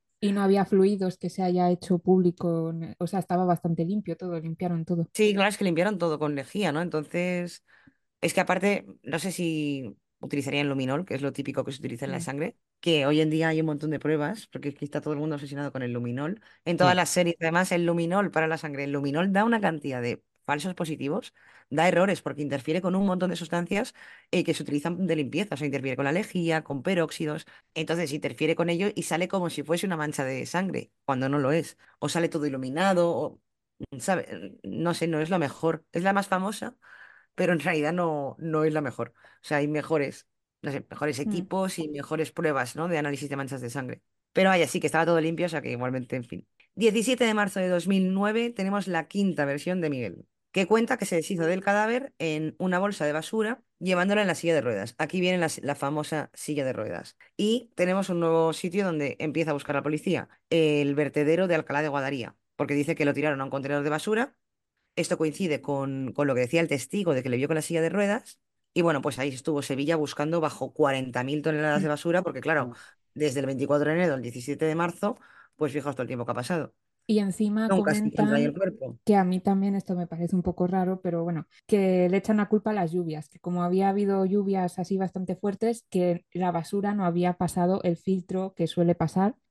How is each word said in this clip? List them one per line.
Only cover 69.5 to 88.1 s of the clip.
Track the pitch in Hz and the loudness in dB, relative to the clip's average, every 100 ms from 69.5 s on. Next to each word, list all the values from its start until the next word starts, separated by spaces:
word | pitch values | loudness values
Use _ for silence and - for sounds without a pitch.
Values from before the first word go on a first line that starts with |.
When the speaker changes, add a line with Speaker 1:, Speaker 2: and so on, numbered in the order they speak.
| 147 | -2
Speaker 2:
Sevilla | 143 135 143 165 | -2 -2 0 0
buscando | 143 - 151 170 | -2 -2 -2 0
bajo | 156 - 131 | -2 -4 -8
cuarenta | - 147 135 127 123 | 2 2 2 -2 -4
mil | 127 151 | -2 -2
toneladas | 147 151 151 147 | 0 0 2 2
de | 151 | 0
Speaker 1:
Mm. | |
Speaker 2:
basura, | 147 170 175 | 0 0 0
porque | 175 135 | 0 -4
claro, | 127 156 123 | 0 0 0
Speaker 3:
Mm. | 120 - _ _ | -6 -20 _ _
Speaker 2:
desde | - 147 131 | -2 0 0
el | 135 | -2
veinticuatro | 135 139 143 147 | -2 2 2 4
de | 165 | 2
enero | 180 135 | 2 0
al | |
diecisiete | 120 123 123 143 156 | -4 -8 -8 -2 0
de | 156 | 0
marzo, | 175 175 202 247 - - - _ | -2 -2 -4 -4 -12 -20 -20 _
pues | 151 | -4
fijaos | 143 139 127 | -2 -4 -6
todo | |
el | 123 | -6
tiempo | 127 117 | -6 -4
que | |
ha | 123 | -4
pasado. | 127 180 139 - _ _ - | -2 -4 -4 -10 _ _ -2
Speaker 1:
Y | 214 | 0
encima | 196 175 214 214 214 | 0 0 0 0 2
Speaker 2:
Nunca | 190 202 | 2 2
se | 208 214 | 2 0
encuentra | - - 143 | 2 2 4
ahí | |
el | 147 | 2
Speaker 1:
comentan | |
Speaker 2:
cuerpo. | 147 190 - 127 120 - | 0 -2 -4 -10 -4 4
Speaker 1:
que | 202 | 4
a | |
mí | 185 185 | 4 2
también | 190 196 196 | 2 2 2
esto | 196 - 180 | 0 -2 -4
me | 175 | -4
parece | 165 170 185 | -4 0 0
un | |
poco | 180 175 180 | 0 0 0
raro, | 190 185 185 | 2 0 -2
pero | 185 170 | -2 -2
bueno, | 170 165 - _ - | -2 -4 -6 _ 0
que | 208 190 185 180 | 2 4 4 4
le | 196 | 2
echan | 190 208 | 2 2
la | 202 | 4
culpa | 214 214 | 2 2
a | |
las | 214 170 | 0 0
lluvias, | 180 170 151 151 | -2 -2 -6 -10
que | - | -12
como | - 175 | -4 -2
había | 175 185 196 | 2 4 4
habido | 196 202 196 190 | 4 2 2 2
lluvias | 202 196 196 180 - | 2 2 0 0 -2
así | 180 196 | -2 0
bastante | 190 190 180 175 | 0 -2 -6 -2
fuertes, | 202 190 226 233 - | -2 0 0 -2 -2
que | 190 180 175 - | 0 2 0 -4
la | - 180 | -2 0
basura | 175 165 202 202 | 0 -2 -2 0
no | 208 180 | 0 0
había | 170 175 | 2 2
pasado | 175 175 - 175 190 | 2 0 2 2 2
el | 180 170 | 0 0
filtro | - | 0